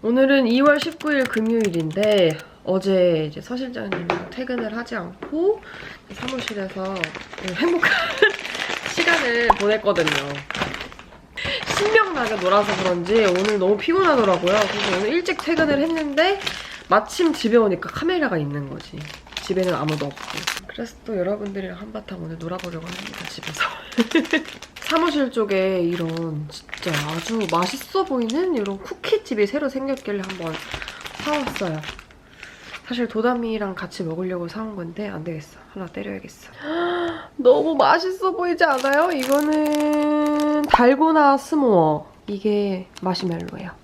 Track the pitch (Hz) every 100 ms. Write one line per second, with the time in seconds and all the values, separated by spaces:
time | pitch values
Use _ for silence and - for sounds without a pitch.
0 | 214 247 269 277 240 240 285 294 320 302
1 | 302 285 254 226 220 233 214 170 156 170
2 | 214 208 170 156 - - - 185 196 190
3 | 180 160 151 151 156 247 262 240 214 180
4 | 170 175 180 - 254 247 220 220 240 233
5 | 175 185 - 302 370 440 - - - -
6 | - 202 254 262 240 208 190 190 190 190
7 | 165 - - - 185 175 330 339 - 719
8 | 679 - 415 - - - - - - -
9 | 339 330 262 233 233 - 202 214 208 175
10 | 160 139 139 143 - - - - - -
11 | - - - - - 539 - - 415 440
12 | 403 311 226 214 180 202 202 190 185 175
13 | 170 226 208 180 202 208 185 208 - 349
14 | 359 277 208 180 175 208 202 208 202 185
15 | 208 330 359 349 - 320 311 277 320 320
16 | 302 277 349 392 - - - - - 202
17 | 220 - 339 - 220 233 214 180 165 -
18 | 320 359 277 175 147 143 139 135 - 147
19 | 151 - - - - 185 185 175 151 151
20 | 143 143 - - - - - - 233 -
21 | - 208 180 208 208 196 190 180 214 214
22 | 208 185 160 165 165 185 180 165 165 180
23 | 196 - - - - 151 - - - -
24 | 226 330 330 320 320 - - - - 311
25 | 339 294 262 233 208 190 190 185 170 175
26 | 165 165 165 151 151 - - - - 151
27 | 147 165 165 226 202 170 190 269 - 381
28 | 381 262 226 269 370 294 202 196 - -
29 | - 440 - 220 202 285 285 262 269 269
30 | - 202 190 185 165 160 - - - -
31 | - - 294 302 247 - 190 156 156 -
32 | - - - - - - - - - 240
33 | 226 220 233 240 233 220 202 180 180 -
34 | 170 160 185 180 170 214 220 202 170 170
35 | 208 185 160 156 151 - - 202 175 -
36 | 202 196 - - - - 294 330 349 349
37 | 339 320 - - 247 285 302 294 220 330
38 | 370 381 381 339 359 339 330 262 269 277
39 | 349 311 262 277 302 302 302 302 302 302
40 | 302 302 294 294 302 302 294 - 247 269
41 | 320 311 285 277 - 311 262 190 156 151
42 | - - - 202 208 208 202 185 185 -
43 | 185 180 185 165 170 170 185 -